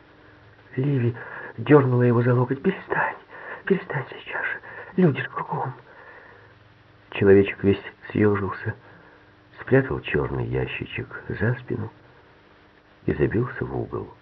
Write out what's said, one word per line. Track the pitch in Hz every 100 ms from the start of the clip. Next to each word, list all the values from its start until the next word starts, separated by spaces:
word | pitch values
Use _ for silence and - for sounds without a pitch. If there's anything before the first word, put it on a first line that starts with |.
| - - - - - - - -
Ливи | 139 139 120 120 - - - -
дернула | 117 147 127 123
его | 123 117
за | 123 123
локоть. | - 135
«Перестань, | 190 - - - - - - - - - -
перестань | 185 - 139 -
сейчас | - - -
же, | - - - - - -
люди | 180 127
ж | -
кругом». | - - 151 131 - - - - - - - - - - - _ _ -
Человечек | - 98 98 98 -
весь | 98 98 - - -
съежился, | 101 104 101 95 - 107 - - - - - - _ _ - -
спрятал | 135 135 65
черный | - 76 65 67 58
ящичек | 64 64 - - - - - -
за | 117 107 127
спину | - - 107 - - - _ _ _ _ _ _ _ _ -
и |
забился | 65 69 101 123 - 64
в | 65
угол. | 57 57 50 -